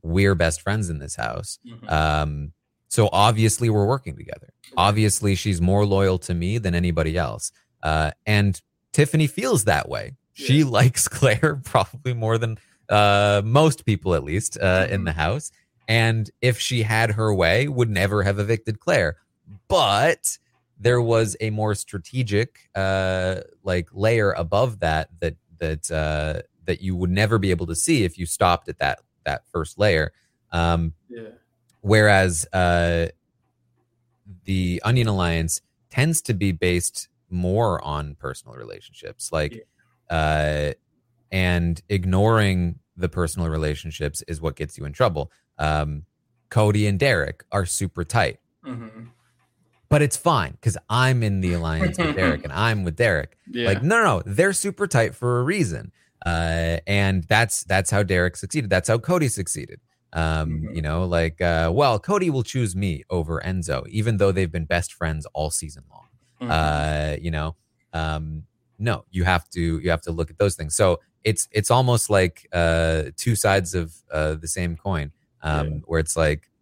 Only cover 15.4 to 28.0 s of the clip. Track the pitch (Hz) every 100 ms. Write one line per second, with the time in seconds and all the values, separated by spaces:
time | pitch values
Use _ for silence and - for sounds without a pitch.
15.4 | - _ _ _ - 113 113 113 107 _
16.4 | 127 120 - 120 104 110 113 107 110 98
17.4 | 82 101 143 131 120 98 95 104 98 101
18.4 | 104 113 - 104 - 160 82 - _ _
19.4 | _ 101 _ 190 117 101 147 143 - -
20.4 | _ _ _ _ 104 123 117 113 110 -
21.4 | 110 107 107 104 - 101 - 127 120 104
22.4 | 120 _ _ 98 95 95 95 92 92 95
23.4 | - _ 98 90 85 95 107 117 101 -
24.4 | 85 98 127 104 85 78 78 85 82 73
25.4 | _ 85 82 78 - 80 78 76 76 76
26.4 | - _ - 87 92 90 90 95 107 110
27.4 | 98 87 85 82 - 156